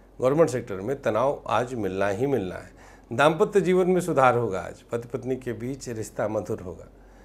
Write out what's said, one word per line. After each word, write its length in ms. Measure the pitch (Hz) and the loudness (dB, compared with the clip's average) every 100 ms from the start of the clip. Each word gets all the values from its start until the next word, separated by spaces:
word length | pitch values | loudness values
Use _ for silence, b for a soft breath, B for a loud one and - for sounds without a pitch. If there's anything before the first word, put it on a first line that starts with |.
| b - | b -2
गवर्नमेंट 300 | 127 147 160 | 2 4 4
सेक्टर 260 | 123 - 92 | 2 -4 -6
में 260 | 104 139 | -4 -2
तनाव 400 | 120 110 135 - - | 0 2 0 -2 -2
आज 260 | 110 123 | 0 0
मिलना 340 | 127 98 95 101 | -4 -4 0 -2
ही 200 | 98 139 | 0 0
मिलना 280 | 127 95 87 | 0 -2 -8
है। 160 | - - b b b | -14 -20 b b b
दाम्पत्य 480 | 117 147 165 208 202 | 4 4 4 2 2
जीवन 280 | 170 185 185 | 4 4 4
में 100 | 180 | 2
सुधार 360 | 170 139 127 120 | 2 4 4 4
होगा 220 | 117 92 | 0 -4
आज, 220 | 85 - | -8 -12
पति 260 | - 117 120 | -8 -8 -6
पत्नी 280 | 120 120 127 | -8 -6 -6
के 180 | 123 | -6
बीच 340 | 107 120 135 127 | -8 -8 -8 -10
रिश्ता 380 | 110 104 - 107 | -10 -8 -4 -2
मधुर 320 | 107 98 104 | -2 -4 -6
होगा, 280 | 92 85 - - b b | -8 -14 -18 -20 b b